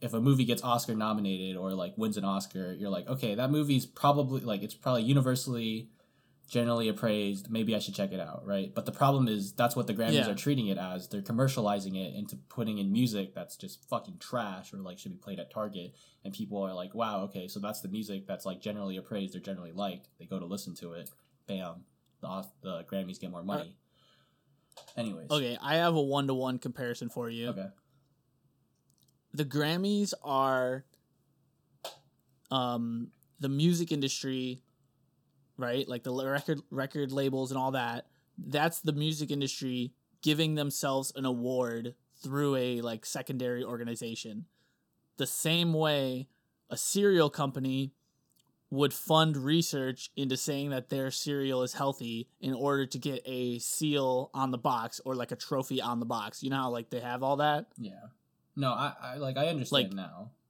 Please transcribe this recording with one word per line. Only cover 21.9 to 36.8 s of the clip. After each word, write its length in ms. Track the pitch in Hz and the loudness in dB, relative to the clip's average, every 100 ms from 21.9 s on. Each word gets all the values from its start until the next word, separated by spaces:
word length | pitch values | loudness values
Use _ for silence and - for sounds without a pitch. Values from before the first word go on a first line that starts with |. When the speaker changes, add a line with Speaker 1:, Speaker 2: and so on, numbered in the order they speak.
| _ _ _ | _ _ _
Speaker 1:
The 60 | 80 | -8
Os-, 260 | 95 95 - | -8 -10 -12
the 200 | 95 85 | -10 -8
Grammys 380 | 85 98 92 92 | -6 -6 -6 -8
get 100 | 92 | -10
more 140 | 87 | -8
money. 160 | 92 147 | -4 -4
Speaker 2:
All 60 | 156 | -6
right. 80 | - _ _ _ _ _ _ _ _ _ - - - | -14 _ _ _ _ _ _ _ _ _ -20 -14 -8
Speaker 1:
Anyways. 340 | 113 95 143 | -6 -8 -2
Speaker 2:
Okay, 260 | 147 123 120 | 0 0 -4
I 140 | 139 160 | 0 2
have 180 | 170 | 4
a 80 | 160 | 4
one-to-one 560 | 139 139 139 131 127 127 | 2 2 2 0 0 -2
comparison 520 | 131 123 123 120 120 | -6 -6 -6 -6 -6
for 200 | 123 117 | -6 -6
you. 180 | 117 120 | -4 -4
Speaker 1:
Okay. 180 | 98 98 - _ _ _ _ _ _ _ _ _ _ _ _ _ _ _ | -6 -8 -14 _ _ _ _ _ _ _ _ _ _ _ _ _ _ _
Speaker 2:
The 100 | 147 | -4
Grammys 720 | 143 143 151 175 196 208 202 - | -2 2 2 2 2 2 2 -2
are, 600 | 147 135 135 131 127 131 - _ _ _ _ _ _ _ _ _ - - _ _ _ _ _ | 0 4 4 4 2 -2 -6 _ _ _ _ _ _ _ _ _ -14 -14 _ _ _ _ _
um, 600 | 131 123 120 117 117 120 _ _ _ | 0 2 0 -2 -4 -6 _ _ _
the 100 | 139 | -2
music 440 | 139 165 170 165 | 4 4 4 2
industry, 680 | 147 135 - 135 131 127 127 - _ _ _ _ _ _ _ _ - | 0 0 -2 -2 -2 -4 -6 -14 _ _ _ _ _ _ _ _ -6
right? 300 | 123 127 131 | 0 0 0
Like, 160 | 120 | -4
the 80 | 131 | -4
l-, 120 | 127 135 | -2 0
record, 340 | 139 - 143 - | 0 0 -2 -2
record 420 | 135 | -4